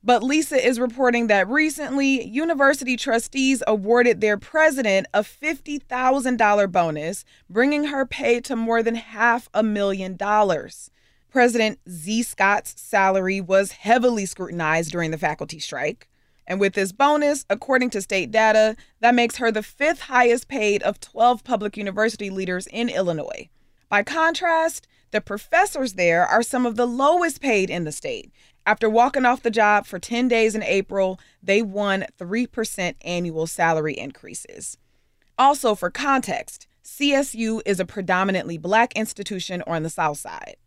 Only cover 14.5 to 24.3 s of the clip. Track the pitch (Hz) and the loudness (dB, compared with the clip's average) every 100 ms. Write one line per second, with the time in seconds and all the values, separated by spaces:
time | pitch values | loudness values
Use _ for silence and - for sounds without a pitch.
14.5 | 170 156 160 165 175 165 156 156 147 - | -4 0 0 0 -4 -4 -2 -4 -4 -10
15.5 | 160 - 135 151 233 _ _ _ _ - | -12 -10 -6 -6 -6 _ _ _ _ -8
16.5 | 190 196 196 196 185 285 302 294 294 - | -2 0 0 -4 2 2 4 0 -2 -2
17.5 | 202 - 262 247 208 - 196 175 220 220 | -4 0 0 0 -4 -2 -2 0 2 4
18.5 | 214 220 220 - _ 233 247 233 - 233 | 6 4 0 -16 _ 4 4 2 0 -2
19.5 | 214 208 _ 294 330 - 254 247 240 - | -2 -8 _ -2 -2 0 2 4 2 -2
20.5 | 269 214 202 - 208 - - 240 240 - | -2 0 0 -2 -4 -12 2 2 2 -2
21.5 | 226 208 208 202 190 220 214 202 196 185 | -4 -4 -6 -8 -2 -2 -2 -8 -6 -6
22.5 | 180 - 214 240 - 180 160 - - - | -6 -8 -6 -4 -2 -2 -4 -8 -12 -16
23.5 | _ _ _ _ 202 208 320 330 | _ _ _ _ -2 0 0 0